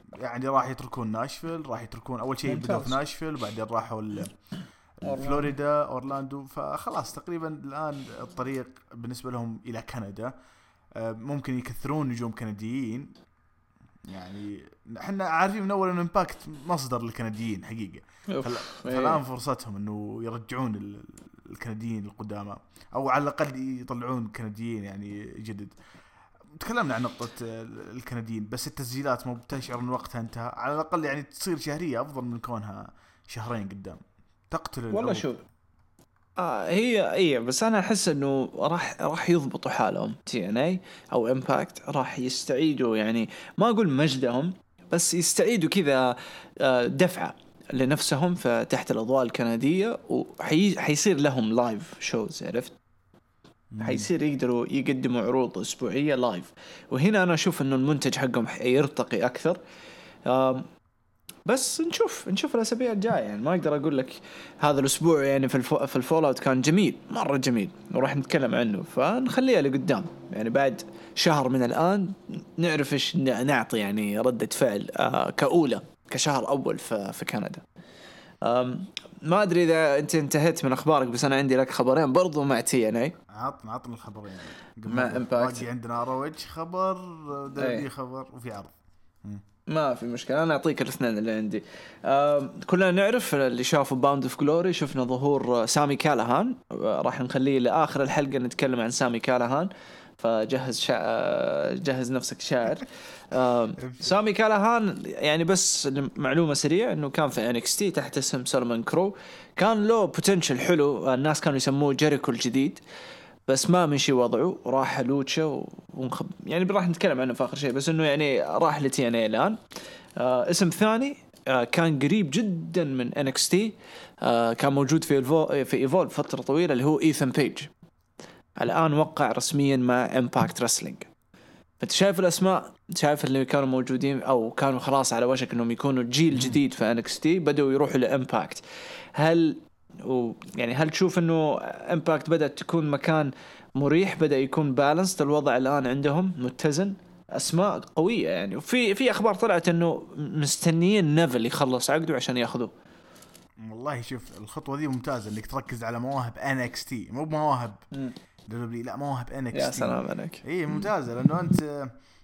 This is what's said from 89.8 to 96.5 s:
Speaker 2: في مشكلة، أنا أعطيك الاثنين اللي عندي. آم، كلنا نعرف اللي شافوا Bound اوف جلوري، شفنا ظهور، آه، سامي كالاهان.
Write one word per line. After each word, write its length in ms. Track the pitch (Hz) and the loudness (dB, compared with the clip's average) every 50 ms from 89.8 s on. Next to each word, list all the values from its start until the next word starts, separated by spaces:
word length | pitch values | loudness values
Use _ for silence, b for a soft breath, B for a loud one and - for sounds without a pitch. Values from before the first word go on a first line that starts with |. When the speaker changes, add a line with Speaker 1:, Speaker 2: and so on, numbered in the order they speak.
| 151 135 123 | 0 0 0
Speaker 2:
في 120 | 117 117 | -2 -4
مشكلة، 360 | 120 120 117 - - 131 151 165 | -6 -6 -6 -4 -2 0 2 2
أنا 120 | 165 151 | 2 2
أعطيك 280 | 135 - 165 139 - 135 | 2 2 0 0 0 -2
الاثنين 360 | 110 - - 131 117 110 104 | -4 -2 -2 -2 0 0 0
اللي 140 | 107 113 110 | -2 -2 -2
عندي. 300 | 110 110 107 - - B B B B B B B B - | -2 -2 -2 -4 -6 B B B B B B B B 0
آم، 460 | - 135 139 143 147 147 143 139 - - - - | 2 4 4 4 4 4 2 0 -2 -6 -12 -2
كلنا 240 | - - 180 190 185 | 0 2 4 4 4
نعرف 440 | 175 190 196 208 233 247 - - - | 6 4 4 4 4 2 0 0 0
اللي 300 | 139 135 131 120 120 127 | 2 2 2 2 0 0
شافوا 320 | - - 147 139 - 139 | 2 2 2 2 2 2
Bound 260 | 127 135 139 143 139 131 | 2 4 4 4 2 0
اوف 180 | 135 - - | -2 -2 0
جلوري، 320 | 143 143 156 170 175 185 165 | 2 4 4 4 2 2 0
شفنا 320 | - 156 135 - 135 127 | 0 -2 -2 -2 -2 -2
ظهور، 580 | 123 127 127 139 143 143 135 131 123 123 120 110 | 0 -2 0 2 2 2 2 2 2 2 2 2
آه، 40 | |
سامي 300 | 113 - 151 147 143 139 | 2 4 4 4 4 2
كالاهان. 580 | - - 156 143 117 113 117 120 151 208 254 | 2 2 2 2 4 2 2 2 2 2 0